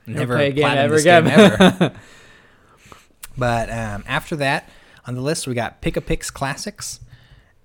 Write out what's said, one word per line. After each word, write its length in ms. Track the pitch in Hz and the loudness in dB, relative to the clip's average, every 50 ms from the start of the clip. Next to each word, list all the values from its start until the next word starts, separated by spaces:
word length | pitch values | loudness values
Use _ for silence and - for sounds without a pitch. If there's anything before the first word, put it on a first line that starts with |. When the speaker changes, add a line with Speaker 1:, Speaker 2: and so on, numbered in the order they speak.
| _ | _
Speaker 1:
Never 140 | 113 110 - | -10 -8 -6
Speaker 2:
never 140 | 123 120 123 | -4 -2 0
Speaker 1:
play 120 | 131 143 139 | 0 0 0
a 40 | 131 | 0
game 100 | 143 147 | 0 0
Speaker 2:
platinum 200 | 147 127 139 143 | 2 2 0 0
Speaker 1:
ever 100 | - 156 | 2 2
Speaker 2:
this 100 | 156 147 | 4 6
game 220 | 170 175 165 160 | 6 6 6 6
Speaker 1:
again. 340 | - 139 190 208 185 - - | 6 6 8 8 8 8 6
<laughs> 0 | |
Speaker 2:
ever." 320 | 190 151 - - 180 - - - - - - - - - - - _ _ _ _ _ _ _ _ _ - - - _ _ _ _ - - - | 4 4 4 2 -2 -2 -2 -6 -18 -20 -20 -20 -20 -20 -20 -20 _ _ _ _ _ _ _ _ _ -20 -20 -20 _ _ _ _ -20 -16 -8
But, 340 | 131 127 120 117 117 113 98 | -6 -4 -2 -2 -2 -4 -6
um, 340 | 113 117 113 107 104 104 - | -8 -8 -8 -8 -10 -10 -8
after 300 | 117 131 156 - - 180 | -6 -6 -6 -6 -6 -6
that, 320 | 147 139 135 143 165 - - - - _ _ _ _ - | -4 -2 -2 -2 -4 -6 -10 -20 -20 _ _ _ _ -14
on 80 | 123 123 | -12 -10
the 60 | 127 | -6
list, 260 | 127 147 170 170 - | -4 -4 -4 -4 -6
we 80 | 135 120 | -6 -6
got 260 | 120 110 - - _ | -6 -6 -8 -8 _
Pick 160 | - 165 - | -6 -6 -6
a 40 | 170 | -6
Pix 300 | - - - - - - | -4 -4 -6 -6 -6 -10
Classics, 680 | - - 139 135 139 - - 208 - - - - - - - - - - _ _ - - _ _ _ _ | -10 -8 -8 -8 -8 -8 -12 -14 -14 -14 -14 -16 -16 -16 -20 -20 -20 -20 _ _ -20 -20 _ _ _ _